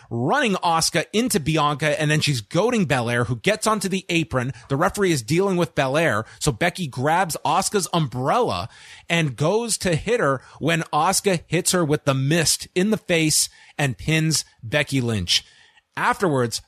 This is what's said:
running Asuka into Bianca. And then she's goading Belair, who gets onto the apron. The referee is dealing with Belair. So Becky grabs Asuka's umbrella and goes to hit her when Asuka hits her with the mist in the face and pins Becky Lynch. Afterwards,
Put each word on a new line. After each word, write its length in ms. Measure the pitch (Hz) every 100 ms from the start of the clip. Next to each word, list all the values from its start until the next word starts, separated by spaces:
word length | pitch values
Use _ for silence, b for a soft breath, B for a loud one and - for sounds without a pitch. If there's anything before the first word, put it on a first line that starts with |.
| B
running 440 | 117 131 262 247 185
Asuka 500 | 175 165 - 170 -
into 280 | 208 247 190
Bianca. 600 | 143 156 147 143 151 147
And 100 | 151
then 100 | 151
she's 200 | 147 127
goading 440 | 104 165 220 240
Belair, 400 | 151 135 117 120
who 120 | 120 120
gets 300 | - 214 214
onto 220 | 214 190
the 160 | 190 -
apron. 440 | 170 160 127 123 B B
The 80 | 139
referee 360 | 185 - 190
is 100 | 151
dealing 340 | 110 165 196 175
with 180 | 165
Belair. 500 | - 135 147 165 107 110 B
So 140 | -
Becky 340 | 110 175 180 156
grabs 500 | 127 139 165 190 -
Asuka's 440 | 143 170 190 208 165
umbrella 760 | 175 147 123 135 220 202 92 107 B B B B
and 280 | 170 156 110
goes 420 | 151 214 233 -
to 180 | 190 156
hit 240 | - 233
her 220 | 151 131 B B
when 240 | 139 165 -
Asuka 500 | 151 170 190 202 175 -
hits 260 | 160 185
her 120 | 180
with 200 | 156 147
the 100 | -
mist 540 | 135 135 170 143 - -
in 160 | - 196
the 60 | 208
face 520 | - 170 156 - - B B -
and 180 | 143 120
pins 480 | - 160 160 151 b b
Becky 380 | 113 147 143 139
Lynch. 440 | 120 107 85 - b b b b _ -
Afterwards, 640 | 196 247 190 135 120 -